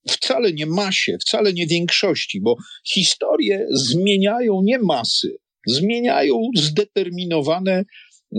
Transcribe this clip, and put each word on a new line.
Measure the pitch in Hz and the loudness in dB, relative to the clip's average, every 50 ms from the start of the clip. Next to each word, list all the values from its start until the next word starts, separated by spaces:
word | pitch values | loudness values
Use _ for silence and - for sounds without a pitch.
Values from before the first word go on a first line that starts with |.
| _ - | _ -6
wcale | - - - - 254 - 240 202 165 | -6 -4 -2 -2 0 2 2 0 0
nie | 147 151 | -2 -4
masie, | 156 165 190 208 190 185 - - - 87 87 | -2 0 0 0 0 -2 -2 -2 -2 -4 -4
wcale | - - - 220 214 202 185 | -2 -2 0 2 2 2 2
nie | 170 175 151 | 0 0 0
większości, | 165 170 170 175 175 - - 196 156 - - - - 98 | 0 0 0 0 0 0 2 0 0 -2 -4 -6 -6 -2
bo | - 226 120 120 - - - - _ - - | 0 0 0 0 -2 -18 -20 -16 _ -4 -2
historię | 196 180 - - - - - - - 277 196 196 196 - - | 0 0 0 0 -2 0 0 0 0 2 0 0 0 -2 -2
zmieniają | - 135 135 113 135 170 185 202 202 196 190 202 214 240 254 226 196 190 190 | -2 -2 0 0 0 2 2 2 2 4 2 2 2 0 0 0 2 2 2
nie | 202 254 262 | 2 2 2
masy, | 226 175 147 127 113 - - - - - - - _ _ _ _ _ - | 2 0 0 0 -2 -2 -2 -2 -2 -4 -8 -10 _ _ _ _ _ -2
zmieniają | 117 139 175 208 233 240 240 247 135 - - - 127 117 226 240 247 | 0 0 0 0 0 0 0 2 2 4 4 2 2 0 0 0 0
zdeterminowane, | 180 147 151 151 180 208 202 _ 202 190 175 175 175 185 175 165 156 139 143 160 180 190 190 190 185 196 - - - - _ _ _ _ _ - | 0 0 0 0 0 -2 0 _ -4 -4 -4 -6 -6 -4 -2 -2 0 0 0 -2 0 0 0 0 0 -2 -4 -10 -20 -20 _ _ _ _ _ -4